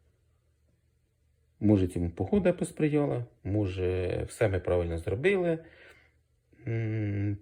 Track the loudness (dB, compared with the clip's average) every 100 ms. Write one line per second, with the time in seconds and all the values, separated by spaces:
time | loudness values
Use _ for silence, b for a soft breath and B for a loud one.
0 | _ _ _ _ _ _ _ _ _ _
1 | _ _ _ _ _ _ 4 4 4 0
2 | -4 -4 0 2 2 0 -4 -2 0 2
3 | 0 -2 -6 _ -4 -2 -2 -2 -2 -2
4 | -2 -4 -6 0 0 0 0 0 0 -4
5 | -4 0 2 2 2 0 B B B B
6 | B B _ _ _ _ -6 -4 -2 -2
7 | -2 0 -2 -2